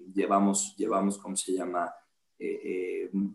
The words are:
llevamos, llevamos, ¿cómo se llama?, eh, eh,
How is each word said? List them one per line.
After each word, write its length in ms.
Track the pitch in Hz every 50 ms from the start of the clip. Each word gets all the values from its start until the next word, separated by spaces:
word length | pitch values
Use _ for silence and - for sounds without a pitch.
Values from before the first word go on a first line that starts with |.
| - 92 92
llevamos, 640 | 98 95 92 98 98 101 101 98 98 - - -
llevamos, 420 | - 98 107 101 98 98 101 98 -
¿cómo 160 | - 95 98
se 180 | 95 - 95
llama?, 400 | 92 92 87 90 87 87 85 87 - - - _ _ _ _ _ _ -
eh, 220 | - - - -
eh, 480 | - - 92 92 90 90 90 92 87 - 95 98 101 95